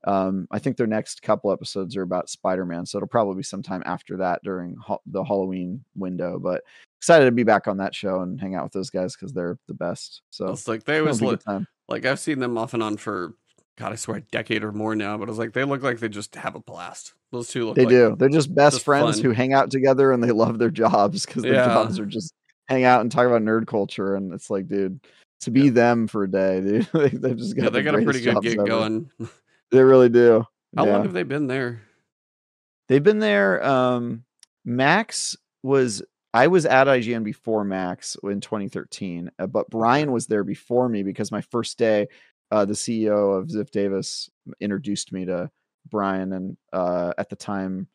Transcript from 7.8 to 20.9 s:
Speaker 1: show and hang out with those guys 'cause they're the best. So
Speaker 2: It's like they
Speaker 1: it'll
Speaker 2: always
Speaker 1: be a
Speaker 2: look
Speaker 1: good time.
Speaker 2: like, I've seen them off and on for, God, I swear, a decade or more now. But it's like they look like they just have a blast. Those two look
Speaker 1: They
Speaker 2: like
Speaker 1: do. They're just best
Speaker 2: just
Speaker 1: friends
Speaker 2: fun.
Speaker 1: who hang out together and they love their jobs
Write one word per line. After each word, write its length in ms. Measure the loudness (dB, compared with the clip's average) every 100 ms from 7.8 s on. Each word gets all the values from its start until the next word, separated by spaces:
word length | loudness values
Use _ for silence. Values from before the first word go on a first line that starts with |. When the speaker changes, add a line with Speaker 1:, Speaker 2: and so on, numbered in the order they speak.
| -6
Speaker 1:
show 280 | -6 -4 -4
and 180 | -4 -8
hang 140 | -8 -8
out 80 |
with 100 | -8
those 160 | -8 -8
guys 260 | -6 -6 -8
'cause 180 | -12
they're 260 | -8 -8 -8 -14
the 60 | -10
best. 480 | -8 -10 -14 -20 _
So 180 | -10 -8
Speaker 2:
It's 160 | -8 -8
like 180 | -8 -4
they 160 | -2
Speaker 1:
it'll 60 | 0
Speaker 2:
always 120 | 0
Speaker 1:
be 60 | -2
a 40 |
Speaker 2:
look 100 | -4
Speaker 1:
good 20 | -6
time. 220 | -8 -8 _ -10
Speaker 2:
like, 180 | -6 -4
I've 140 | -4
seen 200 | -4 -4
them 180 | -4 -4
off 160 | -4
and 80 | -4
on 160 | -4 -6
for, 380 | -6 -6 -8 -12 _ _ _ _
God, 140 | -12
I 40 | -10
swear, 220 | -10 -10
a 40 |
decade 420 | -8 -8 -4 -4
or 80 | -4
more 240 | -6 -4 -4
now. 220 | -4 -6
But 120 | -8
it's 80 | -8
like 160 | -6
they 100 | -4 -2
look 180 | -2
like 160 | -4 -4
they 100 | -6
just 260 | -8 -14 -10
have 200 | -12 -12
a 40 |
blast. 540 | -16 -14 -14 -16 -20 _ _
Those 180 | -12 -8
two 160 | -6 -2
look 100 | 4
Speaker 1:
They 100 | 6
Speaker 2:
like 40 | 8
Speaker 1:
do. 200 | 6 6
They're 120 | 2
just 260 | 4 2 4
best 220 | 4 4
Speaker 2:
just 80 | 0
Speaker 1:
friends 340 | 2 2 2
Speaker 2:
fun. 0 |
Speaker 1:
who 120 | 0
hang 220 | 2 2
out 160 | 2 2
together 400 | 2 2 4 4
and 120 | 4
they 80 | 2
love 260 | 4 2 2
their 140 | 0
jobs 540 | 2 2